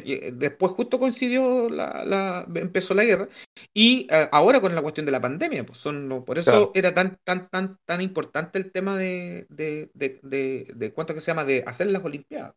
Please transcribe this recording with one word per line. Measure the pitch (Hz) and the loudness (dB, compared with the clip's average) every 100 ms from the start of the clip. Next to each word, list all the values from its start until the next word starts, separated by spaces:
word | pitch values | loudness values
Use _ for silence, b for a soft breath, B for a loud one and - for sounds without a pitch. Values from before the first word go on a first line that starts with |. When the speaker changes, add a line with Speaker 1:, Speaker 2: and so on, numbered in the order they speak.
| - | -4
Speaker 1:
eh, | 139 92 | -6 -8
después | 123 143 - 185 | -4 -4 0 0
justo | 185 233 254 | 0 -2 0
coincidió | 254 240 247 247 262 254 233 | 0 0 0 0 2 0 0
la, | - - - - | -4 -6 -6 -2
la, | 196 196 180 - 170 | -2 -2 -6 -8 -6
empezó | 175 185 180 196 | -4 -2 0 2
la | |
guerra, | 226 180 208 B B b b | 4 2 -2 B B b b
y, | 208 226 254 - | 6 6 6 4
eh, | 156 147 | 4 6
ahora | 147 185 269 | 6 8 6
con | 190 | 4
la | 165 | 0
cuestión | 147 151 151 | -2 -4 -2
de | |
la | 131 | 0
pandemia, | 123 156 330 202 113 | -2 -2 -4 -4 -8
pues | - | -8
son, | 147 147 139 | -8 -6 -6
no, | 131 | -8
por | 127 139 | -4 0
eso | 165 | 6
Speaker 2:
Claro. | 120 202 | 6 6
Speaker 1:
era | 196 180 | 2 2
tan, | 175 190 - | 2 0 -2
tan, | - 185 185 | -4 -4 -4
tan, | 185 190 190 - | -4 -4 -8 -6
tan | 175 | -4
importante | 185 185 147 147 165 190 | -4 -4 -4 -6 -4 -6
el | 190 | -6
tema | 185 196 190 | -6 -4 -4
de, | 185 180 175 175 - | -4 -6 -10 -12 -14
de, | 147 156 151 151 | -8 -6 -6 -10
de, | - 139 135 | -6 -6 -6
de, | 135 135 135 131 - | -6 -4 -2 -4 -10
de | 117 110 | -8 -8
cuánto | - 165 | -6 -8
que | 156 | -6
se | 165 | -4
llama, | 160 139 | -2 0
de | 131 123 | 0 -2
hacer | 120 196 | -2 -2
las | 190 | 0
Olimpiadas. | 175 143 - 294 131 | -4 -10 -12 -14 -14